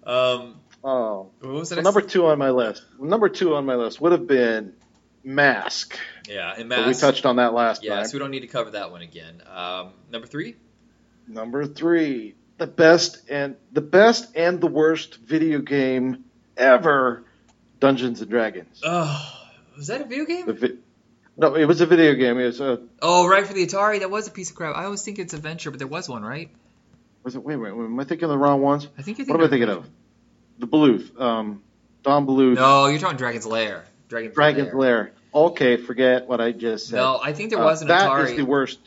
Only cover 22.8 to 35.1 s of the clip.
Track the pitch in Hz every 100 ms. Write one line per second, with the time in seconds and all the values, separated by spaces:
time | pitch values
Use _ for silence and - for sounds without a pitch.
22.8 | 120 _ 165 175 180 196 196 196 170 196
23.8 | 208 208 190 208 214 - 175 - 165 147
24.8 | 190 202 - 202 175 156 151 165 151 139
25.8 | 135 156 180 120 107 139 165 _ _ _
26.8 | _ _ _ _ 127 127 135 147 110 104
27.8 | 113 117 139 165 165 143 143 139 139 147
28.8 | 147 - 139 226 277 165 160 131 117 92
29.8 | 80 _ _ _ _ _ _ _ 120 156
30.8 | 147 104 - - 127 113 107 101 _ _
31.8 | _ _ 139 143 139 135 131 127 131 139
32.8 | 139 151 185 139 127 117 110 113 110 90
33.8 | - _ _ 117 113 104 151 143 135 131
34.8 | 131 120 104